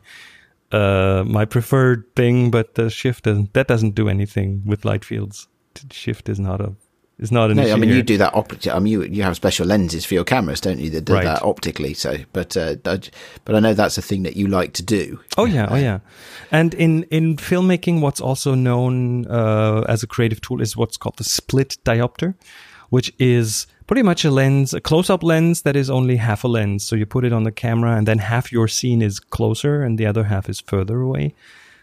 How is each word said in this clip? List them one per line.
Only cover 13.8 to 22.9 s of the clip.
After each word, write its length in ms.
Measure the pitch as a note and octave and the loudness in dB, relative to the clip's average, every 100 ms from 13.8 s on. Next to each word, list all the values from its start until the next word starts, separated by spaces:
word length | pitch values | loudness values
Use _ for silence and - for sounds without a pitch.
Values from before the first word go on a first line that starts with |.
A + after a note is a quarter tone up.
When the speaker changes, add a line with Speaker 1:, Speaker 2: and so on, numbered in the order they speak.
| - - | 0 -2
Speaker 2:
a 40 | |
thing 220 | - G2 | -4 -4
that 120 | F2+ F2+ | -4 -2
you 120 | G2 | -2
like 260 | G2 E2+ | 0 -2
to 100 | - | -6
do. 380 | F2+ G#2 D#2+ - _ - | -2 -2 -2 -10 _ -2
Speaker 1:
Oh, 80 | A#3 | 0
yeah. 220 | D3+ G#2 | 0 0
Oh, 60 | C3 | 2
Speaker 2:
Uh, 20 | |
Speaker 1:
yeah. 220 | C3+ G2 - - - - - | 0 -2 -8 -20 -20 -20 -2
And 220 | D#3 E3 | 2 2
in, 300 | E3 E3 D#3+ | 2 2 2
in 340 | E3+ D#3+ D#3+ D3+ | 0 0 0 0
filmmaking, 640 | - F3+ F#3 F3+ F3 E3+ | -2 0 2 2 0 0
what's 180 | D3 - | 0 -2
also 340 | A#2+ C3+ C#3+ | -4 -2 0
known, 760 | C3 B2+ A#2+ B2+ B2+ B2 B2 A#2+ | 2 2 2 0 0 -2 -2 -2
uh, 580 | A#2+ A2 G#2+ G#2+ G#2+ A2 | 0 2 2 2 0 0
as 160 | A2 | -2
a 40 | - | -2
creative 340 | - A#2 A2 | -2 0 -2
tool 180 | - B2+ | -6 -4
is 140 | A#2 A2 | -4 -2
what's 220 | A#2 - | -4 -4
called 180 | - - | -10 -8
the 80 | |
split 540 | A2 - - C3 C3+ - - | -6 -6 -2 -2 -2 -4 -2
diopter, 480 | A#2 B2 - E3+ F#3+ - - - - | 0 0 -2 -6 -6 -16 -20 -20 -20
which 240 | - | -2